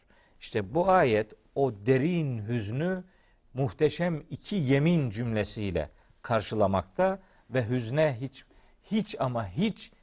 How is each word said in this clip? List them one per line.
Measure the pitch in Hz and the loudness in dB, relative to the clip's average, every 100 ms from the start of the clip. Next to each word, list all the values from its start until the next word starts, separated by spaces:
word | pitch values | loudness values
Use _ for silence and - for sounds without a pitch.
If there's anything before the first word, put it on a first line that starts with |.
| _ _ _ _ | _ _ _ _
İşte | - 113 98 | -8 -6 -2
bu | 151 190 | 0 4
ayet | 185 139 107 110 - _ | 4 6 4 0 -8 _
o | - 135 101 104 | -2 0 0 2
derin | 131 156 175 143 117 104 | 2 2 0 -2 -2 -2
hüznü | 120 101 127 175 185 185 _ _ _ _ | -2 -2 -2 -2 -4 -8 _ _ _ _
muhteşem | 127 131 - 151 - 175 151 - | -4 -4 0 0 0 -2 -2 -6
iki | - - 208 | -14 -4 0
yemin | 131 139 156 170 127 | 2 4 4 2 0
cümlesiyle | 98 120 110 98 - 101 87 76 - _ _ | -2 -2 -2 -2 -4 -2 -2 -4 -10 _ _
karşılamakta | - 113 - 110 98 95 - - 190 190 - _ - | -2 0 0 0 2 2 -2 0 0 0 -10 _ -6
ve | 123 110 | -2 0
hüzne | 127 110 143 156 117 | -2 -2 0 0 0
hiç, | 131 - - _ _ _ | -8 -12 -20 _ _ _
hiç | - 214 202 - | -4 -2 -2 -2
ama | 131 117 101 | -2 -2 -4
hiç | 98 220 - - _ | -2 -2 -2 -12 _